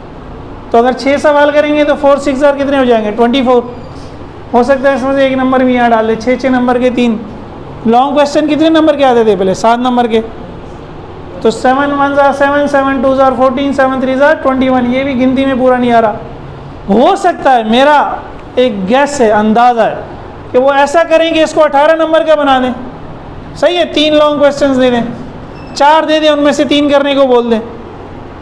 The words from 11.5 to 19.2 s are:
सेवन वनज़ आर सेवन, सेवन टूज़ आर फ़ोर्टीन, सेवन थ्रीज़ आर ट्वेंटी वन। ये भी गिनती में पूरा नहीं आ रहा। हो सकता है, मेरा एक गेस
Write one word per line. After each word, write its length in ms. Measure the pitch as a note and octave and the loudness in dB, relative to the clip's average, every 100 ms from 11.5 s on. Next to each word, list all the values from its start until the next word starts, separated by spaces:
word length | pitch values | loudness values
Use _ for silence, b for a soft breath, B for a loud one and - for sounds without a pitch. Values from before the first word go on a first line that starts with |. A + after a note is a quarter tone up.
सेवन 400 | A3 B3+ C4+ C#4+ | 0 0 0 0
वनज़ 260 | C#4+ C#4+ C#4+ | 0 0 2
आर 120 | C#4 | 2
सेवन, 340 | C#4 C#4+ C#4+ C#4+ | 2 0 0 0
सेवन 340 | C#4 C#4 C4+ | 0 0 0
टूज़ 200 | C4+ C4 | 0 2
आर 120 | C4+ | 2
फ़ोर्टीन, 400 | B3 C4 B3+ C#4 | 2 0 0 -2
सेवन 280 | C4 C4 C4 | 0 0 0
थ्रीज़ 220 | C4 C4 | -2 2
आर 120 | C#4+ D#4 | 2 2
ट्वेंटी 320 | D4 C4 C4 | 0 0 0
वन। 160 | B3+ A#3+ | 0 0
ये 160 | C4 | -2
भी 100 | C#4 B3 | -2 0
गिनती 300 | B3+ C4 C4+ | 0 0 0
में 140 | B3 | 2
पूरा 180 | B3+ B3 | 2 2
नहीं 140 | A#3+ | 2
आ 80 | A#3 | 2
रहा। 160 | A3 - - - - - - - - | 2 -2 -10 -16 -16 -16 -16 -10 -2
हो 260 | G#3 D#4+ F#4+ | 2 2 2
सकता 340 | F4+ - C#4+ | 0 0 2
है, 180 | B3 A3 | 2 2
मेरा 300 | A#3+ C#4+ C#4+ G3 - - - - B3 | 2 4 4 0 -6 -12 -16 -6 0
एक 280 | B3+ G3+ F#3+ | 0 0 0
गेस 320 | C4 C#4+ C#4 | 0 0 0